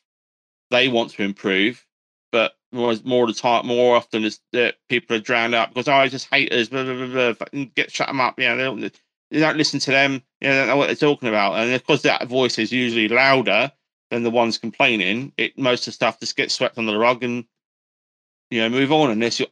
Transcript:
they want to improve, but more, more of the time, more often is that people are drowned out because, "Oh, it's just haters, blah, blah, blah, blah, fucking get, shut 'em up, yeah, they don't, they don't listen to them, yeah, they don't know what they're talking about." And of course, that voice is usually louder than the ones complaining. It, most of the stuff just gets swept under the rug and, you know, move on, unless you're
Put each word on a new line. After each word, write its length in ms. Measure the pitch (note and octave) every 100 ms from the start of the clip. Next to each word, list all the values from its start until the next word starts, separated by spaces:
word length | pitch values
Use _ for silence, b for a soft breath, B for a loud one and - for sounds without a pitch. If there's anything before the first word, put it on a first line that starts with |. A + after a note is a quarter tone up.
| _ _ _ _ _ _ _
they 180 | B2 C3
want 220 | A#2 A2+
to 100 | -
improve, 640 | G2+ G2 G#2+ F#2+ G#2 B2 _ _ _ _ _
but 240 | A#2 A2 - _
more, 220 | B2 A#2+ A2
more 200 | B2+ B2 A#2
of 60 |
the 60 | G#2
time, 260 | B2 A#2 B2
more 300 | A#2+ B2 A#2+
often 280 | - A2+
is 160 | G#2+ - _
that 240 | B2 A#2 - _
people 280 | B2 - A2+
are 40 |
drowned 340 | G#2 A#2+ A#2
out 160 | A#2 A2+
because, 180 | B2+ B2
"Oh, 120 | C#3
it's 120 | C3+
just 160 | B2+ -
haters, 380 | C#3 C3+ B2 A2
blah, 160 | C3
blah, 100 | C3
blah, 120 | B2+ B2+
blah, 260 | B2+ A#2+
fucking 380 | A2 - C#3+ C3
get, 160 | - -
shut 180 | - -
'em 120 | C#3
up, 180 | B2 -
yeah, 160 | B2+
they 100 | A#2
don't, 160 | C3 A2+ G#2+ - _ _ _
they 80 | D3
don't 160 | D#3 C#3+
listen 240 | D3 C#3
to 100 | C#3
them, 320 | C3+ C#3 C3 - _
yeah, 100 | C3+
they 60 | C3+
don't 100 | B2
know 80 | C#3
what 100 | G2
they're 100 | A#2+
talking 320 | D3 C#3+ B2
about." 260 | G#2+ G2
And 180 | F#2 A#2
of 120 | B2+ -
course, 160 | D3
that 240 | D3 G#2 A#2
voice 300 | B2+ B2 -
is 140 | A2
usually 360 | B2+ B2 A2+ G#2+
louder 600 | A#2+ C3+ C3+ G#2 G2+ C#3 - _ _ _
than 120 | A#2
the 80 | A#2
ones 260 | A#2+ A#2 G#2
complaining. 720 | A2+ - - A2 F#2 A2 C#3 -
It, 220 | A2 -
most 220 | C3 B2
of 40 | -
the 60 |
stuff 280 | - A#2+ -
just 160 | A#2 -
gets 180 | C3
swept 240 | - B2 -
under 140 | A2
the 60 | G#2
rug 240 | A#2 B2
and, 200 | B2 A#2+ A#2 _ _ _ _ _ _ _ _ _ _
you 100 | A#2
know, 80 | A2+
move 240 | B2+ C3+
on, 180 | D#3 C#3+
unless 280 | G#2+ A#2 -
you're 80 | B2